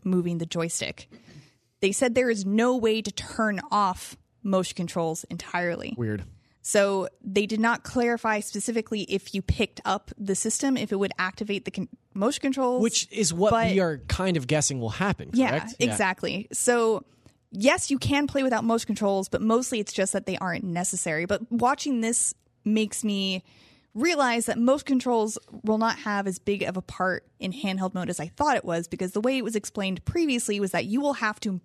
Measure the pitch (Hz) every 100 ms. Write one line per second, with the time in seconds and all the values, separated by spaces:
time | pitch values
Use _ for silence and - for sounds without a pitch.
0 | 185 185 175 170 165 170 165 - - -
1 | - - - 147 - _ _ _ 196 196
2 | 254 240 247 220 196 214 240 254 220 220
3 | 208 - - - 220 190 - 202 196 185
4 | - - _ _ 202 190 185 - 170 175
5 | 165 165 - 170 - 180 175 165 - 123
6 | 113 104 87 - _ _ - - 202 196
7 | 180 - - 196 208 220 226 240 - 254
8 | 240 233 226 214 - 208 220 233 220 214
9 | 180 190 - 190 - - 202 - - 196
10 | - - 196 190 220 - 277 262 214 196
11 | 196 - 185 - 208 202 - 196 175 -
12 | _ 196 208 285 277 269 247 254 233 -
13 | - - 175 170 208 226 208 190 175 143
14 | - - 190 165 123 151 139 135 113 -
15 | 196 - 67 240 247 151 220 247 233 208
16 | 196 185 160 185 214 - - 240 226 208
17 | - _ _ _ _ 196 240 349 - 269
18 | - 285 285 277 262 220 226 226 - 202
19 | 202 196 190 - 220 233 254 233 202 -
20 | 190 196 196 180 185 - 190 170 180 180
21 | 190 156 175 202 226 240 247 285 294 247
22 | 226 233 - - _ _ 208 214 214 -
23 | 214 202 190 185 - - - _ _ 214
24 | 330 311 254 233 226 226 240 285 - 254
25 | 247 233 220 - - 214 214 220 226 -
26 | 214 202 196 185 - 202 190 185 - -
27 | 185 180 - _ 185 254 202 190 185 185
28 | 175 180 170 - 294 233 180 170 170 170
29 | 185 208 240 269 226 220 - 214 190 180
30 | - 349 320 240 - 208 196 175 131 233
31 | 285 254 220 214 214 185